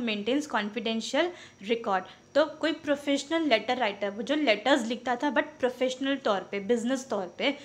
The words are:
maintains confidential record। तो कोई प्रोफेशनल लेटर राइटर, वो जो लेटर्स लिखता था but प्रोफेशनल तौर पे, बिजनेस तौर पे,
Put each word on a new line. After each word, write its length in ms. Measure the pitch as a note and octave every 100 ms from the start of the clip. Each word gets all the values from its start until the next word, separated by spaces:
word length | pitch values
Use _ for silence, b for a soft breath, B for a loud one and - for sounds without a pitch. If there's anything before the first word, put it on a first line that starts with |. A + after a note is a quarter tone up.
| A#3+
maintains 460 | G#3 G#3 C#4 D4 A#3
confidential 720 | G3+ A3+ A3 A3+ A3 C4+ F4 - B B G3
record। 300 | A#3 A3 F#3+ F#3+ B - C#4
तो 100 | D4+
कोई 260 | - D4+
प्रोफेशनल 760 | D4+ - C#4+ C#4+ C#4 - E4 D#4
लेटर 300 | A3 G#3 B3
राइटर, 320 | A3 G3 G3+
वो 120 | G3+
जो 140 | G#3+ D4+
लेटर्स 500 | C#4 G#3 - C#4+ A3
लिखता 300 | A#3+ - A#3+
था 180 | D4
but 100 | C4+
प्रोफेशनल 720 | D4+ - B3 B3 C4 B3+ C4+ C#4
तौर 260 | C4 G3
पे, 180 | F3+ G3+
बिजनेस 480 | G3 A#3+ A3+ C4 -
तौर 260 | G#3 F3+ -
पे, 200 | B3+ C#4